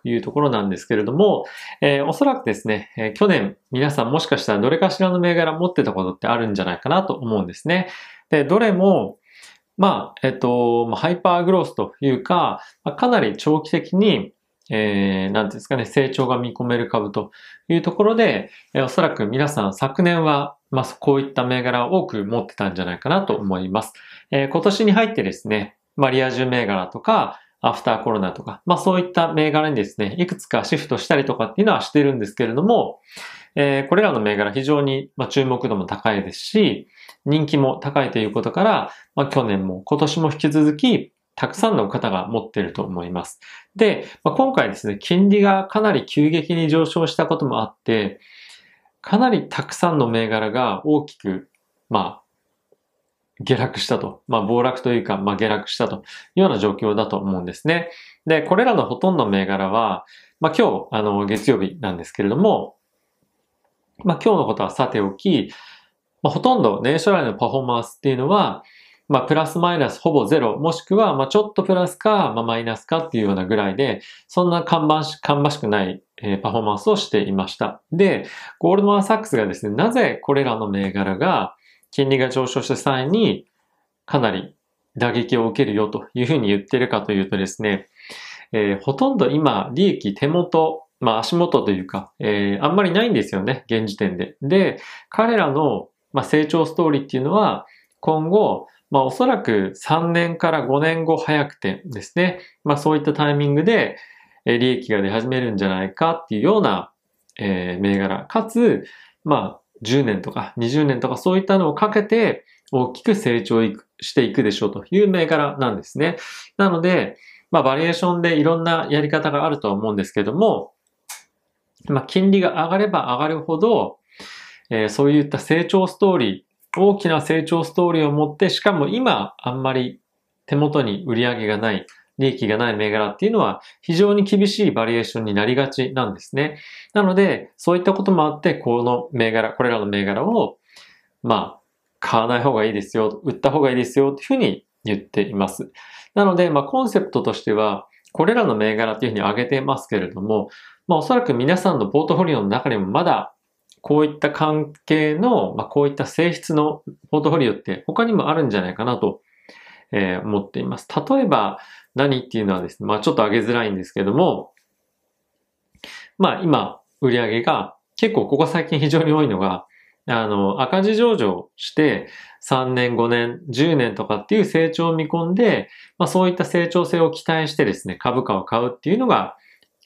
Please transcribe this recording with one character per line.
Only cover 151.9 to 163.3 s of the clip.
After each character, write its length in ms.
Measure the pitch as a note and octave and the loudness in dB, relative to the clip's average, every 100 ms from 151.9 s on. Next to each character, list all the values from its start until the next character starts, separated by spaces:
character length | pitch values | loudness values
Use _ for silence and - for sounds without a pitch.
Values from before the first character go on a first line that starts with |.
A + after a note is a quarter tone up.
| C#3+ | 0
ー 20 | D#3 | 2
ト 100 | E3 | 2
フ 60 | |
ォ 20 | |
リ 100 | F3 | 2
オ 60 | C3+ | 0
の 80 | G2+ | 0
中 220 | A#2 C#3 | -2 -2
に 80 | A2 | -2
も 80 | F#2 | 0
ま 180 | B2+ | 0
だ 300 | F3+ A2+ - - _ _ _ _ | 2 0 -4 -14 _ _ _ _
こ 160 | - D3 | 0 2
う 80 | D3+ | 2
い 80 | |
っ 40 | D3 | 0
た 100 | D3 | -2
関 420 | - D#3 D3+ D3 - - | 0 0 0 -4 -10 0
係 280 | D#3 D3+ | 2 2
の、 400 | D3+ A#3+ G#3 F#2+ G#2+ | 0 2 2 0 -2
ま 80 | |
あ、 20 | G#2+ | 0
こ 160 | C#3+ | 2
う 60 | C#3+ | 2
い 40 | |
っ 20 | C#3+ | 0
た 100 | C3 | -4
性 260 | - E3+ | 0 0
質 220 | E3+ - | -2 -2
の 300 | D#3 D3+ D3 - - _ | 0 0 -2 -12 -20 _
ポ 80 | D3+ | 0
ー 20 | |
ト 100 | D#3 | 2
フ 60 | E3 | 2
ォ 20 | |
リ 80 | B2 | 2
オ 40 | |
っ 40 | G2+ | 0
て 260 | - F#2 - | -6 -8 -4
他 160 | - | -2
に 80 | A#3 | 0
も 160 | G3+ C3+ | 0 0
あ 60 | |
る 100 | D#3+ | 0
ん 40 | C#3 | 0
じ 80 | G2+ | 0
ゃ 60 | |
な 80 | F2+ | -2
い 40 | |
か 100 | F#2 | -4
な 120 | A#2 A#2+ | -4 -2
と、 260 | G2+ - _ _ - - - - _ | -2 -4 _ _ -20 -20 -20 -20 _
え 300 | G#2 F#2+ F#2 | -2 -2 -2
ー、 20 | |
思 160 | G#2+ G2+ | -2 -4
っ 80 | G2+ | -4
て 120 | B2+ | -8
い 40 | |
ま 140 | B2 B2 | -8 -8
す。 80 | - - - | -6 -6 0
例 120 | C4+ | 0
え 40 | A3 | 2
ば 320 | - G#2 - - - _ B2 | 2 0 -6 -16 -20 _ 0
何 240 | C#3 B2+ | 0 0
っ 80 | - | -2
て 100 | A2+ | -2
い 40 | |
う 40 | G#2 | 0
の 80 | |
は 80 | F#2 | -2
で 60 | F2+ | -4
す 120 | - | -8
ね、 60 | G2+ | -4
ま 80 | |
あ、 60 | G#2+ | 0
ち 80 | C3 | 2
ょ 40 | |
っ 40 | C3+ | 2
と 80 | |
挙 180 | G#2 | 2